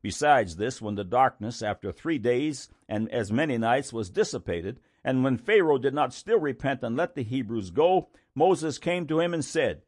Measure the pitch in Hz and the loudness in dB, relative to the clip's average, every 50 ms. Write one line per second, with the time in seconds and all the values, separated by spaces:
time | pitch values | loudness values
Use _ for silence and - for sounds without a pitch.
0 | - 107 90 - 147 147 147 131 107 90 80 87 107 127 127 - 113 104 104 101 | -6 -6 -6 0 4 6 6 6 4 0 -4 -4 -4 -4 -4 -6 -8 -6 -4 -6
1 | 101 90 104 123 131 127 - _ 107 110 117 - 113 104 101 - - 98 87 - | -4 0 2 4 4 4 2 _ -10 -10 -8 -4 -4 -4 -4 -4 -6 -10 -10 -6
2 | - 160 165 135 101 120 120 123 147 156 143 135 - _ _ _ _ - 110 104 | -4 -4 -2 0 2 2 2 2 0 -2 -4 -6 -12 _ _ _ _ -6 -4 -4
3 | 113 110 - 120 107 95 107 127 160 156 127 113 113 113 123 139 131 - - 113 | -2 -2 -2 -4 -2 0 0 0 0 0 0 0 2 2 2 0 0 -4 -6 -6
4 | 104 90 - 196 220 - - 120 - - 90 85 82 98 123 131 _ _ _ _ | -6 -4 -2 -2 -2 -2 -2 -8 -6 -4 -6 -4 -4 -8 -10 -10 _ _ _ _
5 | _ - 131 131 127 135 127 113 - - 214 214 175 156 143 131 123 139 127 151 | _ -2 0 2 2 2 0 0 0 4 4 4 6 6 4 4 2 0 0 0
6 | 143 123 120 - - 208 226 208 156 143 131 - - - 139 - - 117 117 139 | 0 -2 -2 -12 -2 0 2 2 2 0 -4 -2 -2 -4 -2 -2 -4 -4 -2 -2
7 | 175 170 - 147 123 107 123 135 123 101 117 113 98 90 85 123 156 175 185 185 | -2 -4 -4 -8 -8 -4 -4 -4 -4 -4 -4 -6 -6 -4 0 2 4 4 4 2
8 | - _ _ _ _ _ _ 135 156 185 185 - 156 160 135 - - 170 175 180 | 0 _ _ _ _ _ _ 2 4 4 4 2 0 -4 -6 -4 -4 -4 -2 -2
9 | 170 139 156 160 170 175 170 160 139 - - 156 139 110 82 - _ | -2 0 0 0 2 0 0 -4 -4 -2 0 0 0 0 -2 -4 _